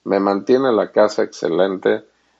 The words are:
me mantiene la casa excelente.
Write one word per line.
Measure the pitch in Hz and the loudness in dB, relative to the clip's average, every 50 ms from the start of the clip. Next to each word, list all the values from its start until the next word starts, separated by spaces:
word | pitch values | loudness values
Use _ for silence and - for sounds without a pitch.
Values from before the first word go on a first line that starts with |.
| - | -6
me | - 98 98 | -2 -2 0
mantiene | 98 101 101 98 98 - 127 131 135 131 113 | 0 0 -2 -2 0 0 0 2 2 0 0
la | 104 92 - | 0 -2 -2
casa | - 104 104 104 - - 107 | 0 2 2 2 0 -2 -6
excelente. | - - - - - 82 87 92 98 95 92 104 107 107 110 - _ _ _ _ _ _ _ | -6 -6 -6 -6 -2 0 0 0 0 -2 -2 -2 -2 -2 -2 -6 _ _ _ _ _ _ _